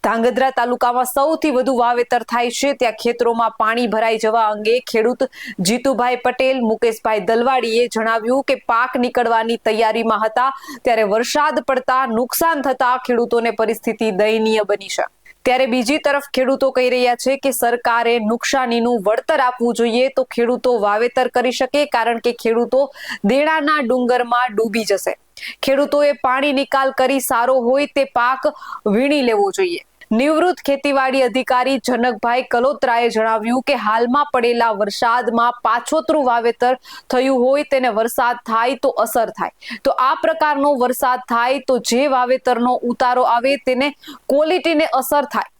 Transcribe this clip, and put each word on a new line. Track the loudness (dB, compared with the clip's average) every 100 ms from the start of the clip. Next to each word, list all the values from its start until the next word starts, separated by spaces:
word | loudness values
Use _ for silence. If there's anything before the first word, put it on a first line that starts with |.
ધાંગધ્રા | -2 0 0 2 0
તાલુકામાં | 0 -2 0 0 0 -2
સૌથી | 0 0 0 0 0
વધુ | 0 2
વાવેતર | 2 2 0 -2 -2
થાય | -2 -2 0
છે, | -2
ત્યાં | 0 -2 -2
ખેતરોમાં | -4 0 0 2 -2 0
પાણી | -2 0 0 0
ભરાઈ | 0 0
જવા | 0 2 0
અંગે | -2 0 0 0
ખેડૂત | 0 0 0 -4 -6 -16 -6 -2
જીતુભાઈ | 0 0 0 0 0
પટેલ, | -2 0 0 0 0
મુકેશભાઈ | 0 -2 -2 -2 -2 0
દલવાડીએ | 0 2 0 0 0 0 0
જણાવ્યું | 0 -2 0 -2 0
કે | -4 0
પાક | 0 0 -2
નીકળવાની | -2 0 0 0 0 -2 -2
તૈયારીમાં | 0 0 0 0 0
હતા, | 0 0 -2 -4 -16 -6
ત્યારે | 0 2 2
વરસાદ | 0 0 0 0 0 -2
પડતા | -2 0 0 0 -2
નુકસાન | -2 0 0 0 -2
થતા | 0 0 0 0
ખેડૂતોને | -2 0 0 0 0
પરિસ્થિતિ | -2 -2 -4 -2 -2 0
દયનીય | 0 2 0 0 0
બની | -2 -4 -6
છે. | -6 _ -20 -6 0
ત્યારે | 2 2
બીજી | 0 0 0 0
તરફ | -2 -2 -2
ખેડૂતો | 0 2 0 2
કહી | 0 2
રહ્યા | 0 0 -2
છે | 0
કે | -2 0
સરકારે | 0 0 0 0 2 0 0
નુકસાનીનું | -2 0 0 0 0 0 0 0
વળતર | 0 0 0 2
આપવું | 0 -2 0
જોઈએ, | 0 2 0 0
તો | -4 -2
ખેડૂતો | 0 0 0 0 0
વાવેતર | 0 0 0 0
કરી | 0 -2 -2
શકે, | -2 0 0 0
કારણ | 0 -2 -2
કે | -2
ખેડૂતો | -2 0 0 0 0 -4 -14 -4
દેણાના | 0 2 2 0 0 -2 0
ડુંગરમાં | 0 2 0 0 0 0 -2
ડૂબી | -2 -2 -2
જશે. | -2 -2 -8 _ -16 -16 -6 0
ખેડૂતોએ | 2 2 2 2 2
પાણી | 0 0 0 0
નિકાલ | 0 0 0 0
કરી | 0 0 0
સારો | 0 2 2 2
હોય | 0 0 0
તે | 0
પાક | 0 0 0 -2 -4 -14 -6 0
વીણી | 0 2 2 2
લેવો | 2 0 0
જોઈએ. | -2 -2 -12 _ -4 0
નિવૃત્ત | 2 2 2 0 -2
ખેતીવાડી | -2 0 0 0 2
અધિકારી | 0 0 0 0 2 0 -2
જનકભાઈ | 0 0 0 -2 -2 0
કલોત્રાએ | 0 0 0 0 2 0 0
જણાવ્યું | 0 0 0 -2 0
કે | -2 0
હાલમાં | 0 2 0 0
પડેલા | 0 0 2 0 0
વરસાદમાં | -4 0 0 0 0 0 0 0 -2
પાછોતરું | -2 0 -2 0 0 2
વાવેતર | 2 0 0 0 0 -4 -20 _
થયું | 0 2 2
હોય | 2 2 0
તેને | 0 0 0
વરસાદ | -2 0 0 -2 -2
થાય | 0 0 0 -2
તો | 0
અસર | 0 0 -2 -4
થાય, | -8 _ -16 -4
તો | -2 0 0
આ | 0
પ્રકારનો | -2 0 0 2 0 2 0
વરસાદ | 0 -2 -2 -2
થાય | -2 0 -2 0
તો | -2 0
જે | 0 2 2
વાવેતરનો | 2 0 0 0 0 0 -2
ઉતારો | -2 0 2 2
આવે | 2 0 -2 -2
તેને | -2 -2 -4 -20 -20 _
ક્વોલિટીને | 0 2 0 0 0 0 0
અસર | 0 -2 0 -4
થાય. | -8 _